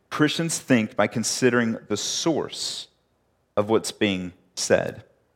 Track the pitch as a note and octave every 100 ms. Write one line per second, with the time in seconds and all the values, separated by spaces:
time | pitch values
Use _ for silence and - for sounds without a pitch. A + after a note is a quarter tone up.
0 | _ - D3+ - E3 - - B2+ A2 -
1 | G#2+ - A2 - B2+ A#2+ A2+ A2+ - G2+
2 | - - E3+ C3+ - - - - - _
3 | _ _ _ _ _ - G#2 A2 - -
4 | G#2+ F#2 F2+ - _ - - F#2 G1+ -
5 | - _ _